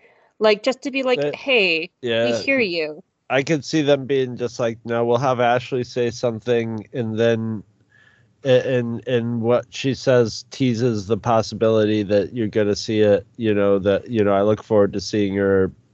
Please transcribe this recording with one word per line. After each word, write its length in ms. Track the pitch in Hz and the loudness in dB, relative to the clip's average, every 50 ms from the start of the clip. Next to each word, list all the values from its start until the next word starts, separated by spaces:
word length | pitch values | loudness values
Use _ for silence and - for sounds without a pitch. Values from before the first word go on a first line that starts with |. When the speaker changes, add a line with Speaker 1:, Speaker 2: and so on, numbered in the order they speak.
| _ _ _ _ _ _ _ _ | _ _ _ _ _ _ _ _
Speaker 1:
Like, 240 | 208 214 214 208 214 | 2 2 2 2 0
just 180 | 269 240 - - | -4 -4 -2 -8
to 80 | 285 | -6
be 100 | 247 269 254 | -6 -4 -2
like, 160 | 254 254 269 | 0 0 0
Speaker 2:
That, 140 | 285 294 - | 0 -4 -4
Speaker 1:
"Hey, 540 | - - 277 262 233 196 180 165 156 165 - _ _ | -6 -2 0 2 2 2 2 0 -2 -4 -8 _ _
Speaker 2:
yeah. 240 | - 120 113 113 117 | -4 -2 0 0 2
Speaker 1:
we 80 | 120 117 110 - | 0 0 -2 -2
hear 160 | - 269 262 | 0 0 0
you." 420 | 226 185 175 165 156 151 151 160 - _ _ _ _ - | 0 0 -2 -4 -4 -6 -8 -14 -18 _ _ _ _ -2
Speaker 2:
I 120 | 123 135 139 | 0 0 0
could 200 | 147 165 147 123 | 0 -2 -2 -2
see 160 | - - 160 | -2 -2 0
them 240 | 147 139 143 135 131 | 2 2 2 0 0
being 320 | 120 139 135 131 123 123 | -2 -2 -2 -2 -4 -6
just 220 | 104 123 117 - - | -8 -8 -8 -6 -4
like, 180 | 123 117 117 117 _ | -4 -4 -4 -6 _
"No, 200 | 117 117 117 120 | -4 -2 -2 0
we'll 120 | 120 120 | 0 0
have 220 | 120 139 135 127 117 | 2 2 0 0 2
Ashley 440 | 123 120 120 123 123 - 139 123 123 | 2 2 2 0 -2 -4 -6 -6 -6
say 260 | - - 127 120 117 | -6 -4 -2 -2 -2
something," 760 | 117 - - 123 113 110 - 123 120 117 113 113 113 110 101 - - | -4 -4 -4 -4 -4 -4 -2 -2 0 0 0 -2 -6 -10 -10 -10 -8
and 240 | 139 117 110 110 | -8 -6 -6 -2
then, 460 | 107 117 117 117 113 113 113 110 101 - _ _ _ _ _ _ _ _ _ _ _ _ _ _ _ - | 0 2 2 2 0 -2 -6 -8 -8 -12 _ _ _ _ _ _ _ _ _ _ _ _ _ _ _ 2
a-, 340 | 135 127 127 - 131 131 | 4 4 4 4 2 -2
and, 300 | 123 120 117 117 113 - | -2 -2 -4 -6 -8 -4
and 340 | - 127 117 117 120 120 117 | -2 -2 -2 -2 -2 -4 -2
what 240 | 110 117 120 120 - - | 0 2 0 0 0 -4
she 240 | - - - 139 123 | -12 -6 -4 -4 -4
says 500 | - - 135 127 123 120 104 - - - _ | -2 0 4 4 4 4 2 -2 -8 -16 _
teases 560 | - - 135 127 117 107 123 127 113 104 95 | -4 -2 0 0 0 0 0 0 0 -2 -2
the 100 | 95 113 | -2 -4
possibility 880 | 95 - 120 117 113 107 - 110 101 113 110 113 110 107 104 107 107 104 | -2 0 2 2 2 0 -2 -2 0 2 2 4 4 2 2 0 0 0
that 300 | 90 104 101 92 67 - | 2 2 0 0 0 -4
you're 140 | 123 110 | -6 -6
gonna 280 | 104 - 113 104 101 101 | -2 0 0 0 0 0
see 240 | - - - 110 107 | -2 -4 -2 2 4
it, 240 | 107 104 101 98 - _ _ | 4 4 4 2 0 _ _
you 160 | - 117 107 104 | -4 -2 0 0
know, 260 | 101 101 101 98 98 | 2 2 2 2 2
that, 300 | 90 101 98 92 - 110 | 2 2 0 0 -2 -2
you 140 | 123 110 101 | -2 0 2
know, 100 | 101 98 | 2 2
"I 80 | 98 101 | 2 2
look 180 | 107 110 107 | 2 0 0
forward 320 | - - 110 104 101 98 - | -2 0 4 4 4 2 0
to 80 | 101 | -6
seeing 340 | 92 - - 107 101 98 95 | -6 -4 -2 0 0 0 0
her 360 | 101 98 98 98 95 95 90 - - _ _ | 0 2 2 4 2 2 0 -2 -10 _ _